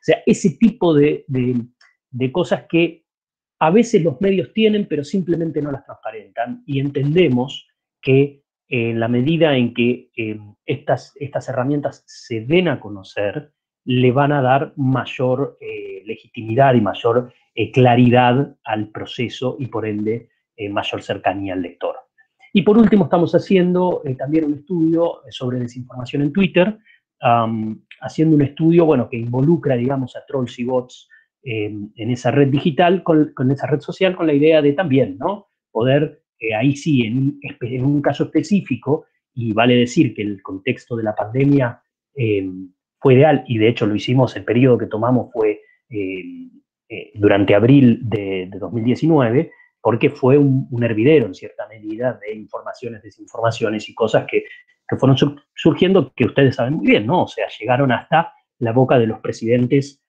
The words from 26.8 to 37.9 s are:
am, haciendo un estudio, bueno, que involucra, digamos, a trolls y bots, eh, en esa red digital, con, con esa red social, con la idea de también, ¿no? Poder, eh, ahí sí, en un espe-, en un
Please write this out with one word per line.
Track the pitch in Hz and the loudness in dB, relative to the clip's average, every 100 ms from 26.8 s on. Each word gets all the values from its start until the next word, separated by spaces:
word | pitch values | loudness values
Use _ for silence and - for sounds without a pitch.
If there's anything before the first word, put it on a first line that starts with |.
| _ _ _ _ | _ _ _ _
am, | 127 117 113 113 110 110 _ - | 2 2 2 -2 -6 -10 _ -16
haciendo | 131 - 160 151 | -12 0 4 4
un | |
estudio, | 139 - 165 170 | 2 2 4 4
bueno, | 160 139 113 | 4 2 0
que | 117 | -6
involucra, | 117 123 143 170 147 | -4 -2 2 0 0
digamos, | 123 120 143 123 | -2 -2 -4 -6
a | - - | -12 -8
trolls | 139 120 - | -6 -6 -6
y | |
bots, | 123 127 123 - _ _ _ _ | -4 -4 -4 -20 _ _ _ _
eh, | 131 110 104 104 104 - | -10 -6 -6 -8 -14 -10
en | 110 | -6
esa | 123 123 | -4 0
red | 127 139 | 2 2
digital, | 139 - 131 175 180 | 2 0 2 2 2
con, | 170 156 151 | 2 2 2
con | - 127 | -2 -2
esa | 139 123 | -2 -2
red | 147 | -4
social, | - 180 185 | -6 -2 -2
con | 185 165 | 0 0
la | |
idea | 143 156 160 | 2 4 4
de | 143 | 2
también, | 143 185 135 113 92 | 0 0 0 0 -4
¿no? | 156 208 _ _ _ | -8 -8 _ _ _
Poder, | 110 123 143 147 - _ _ | -4 0 2 0 -8 _ _
eh, | 113 | -6
ahí | 107 135 139 | -2 0 -2
sí, | 170 135 | 0 0
en | 110 127 | 0 -2
un | 135 143 | -4 -6
espe-, | 131 - 117 | -16 -12 -10
en | 127 | -4
un | 131 | -2